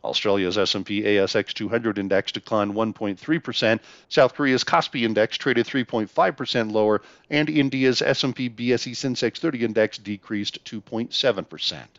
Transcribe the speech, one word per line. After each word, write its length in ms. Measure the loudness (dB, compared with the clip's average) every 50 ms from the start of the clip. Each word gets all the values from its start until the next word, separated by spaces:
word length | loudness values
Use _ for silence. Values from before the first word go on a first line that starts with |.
| -6
Australia's 520 | -4 -4 -2 0 2 2 2 2 0 2
S 200 | 0 0 0 0
and 100 | -4 -4
P 180 | -4 -4 -2 0 2
A 160 | 4 4 2
S 120 | 2 2
X 160 | 0 -2 -2
two 160 | -6 -6 -4 -2
hundred 300 | -2 -2 0 -2 -2 -2
index 340 | -2 0 0 0 0 -2
declined 440 | -8 -10 -6 -2 0 0 0 0 0
one 180 | -2 -2 -2 -4
point 260 | -4 -4 -6 -6 -6
three 200 | -2 -2 -2 -2
percent. 420 | -2 -6 -4 0 2 2 2 0 -2 -12 -20 -20 _ _
South 260 | 4 4 4 4 4
Korea's 280 | 0 0 2 2 2 2
Kospi 380 | 2 2 2 2 0 -4 -2
Index 340 | -2 0 2 2 2 2 0
traded 300 | -4 -2 0 2 2 0
three 180 | 0 0 -4 -4
point 280 | -2 -2 -4 -4 -2
five 260 | _ 2 2 2 0 -2
percent 340 | -6 -2 -2 -2 -2 0
lower, 300 | 2 2 4 4 4 2 -2 -6 -20 _ _ _
and 180 | 0 0 0 2
India's 540 | 2 2 2 2 2 2 4 4 4 4 2
S 200 | 0 2 2 0
and 120 | -2 -2
P 140 | -4 -6 -8
B 220 | -6 -4 0 0
S 140 | 0 0 0
E 60 | -6
Sensex 480 | -8 -6 -4 -4 -2 0 -2 -2 -2 -2
thirty 260 | -4 -4 -2 0 -2
index 320 | 0 2 2 2 2 0 -8
decreased 640 | -10 -8 -10 -10 _ -6 -6 -4 -4 -6 -8 -12 _
two 180 | -12 -12 -12
point 340 | -12 -8 -6 -6 -6 -4 -4
seven 280 | 0 0 0 0 0 -4
percent. 460 | _ -10 -8 -6 -6 -6 -8 -14 -18 _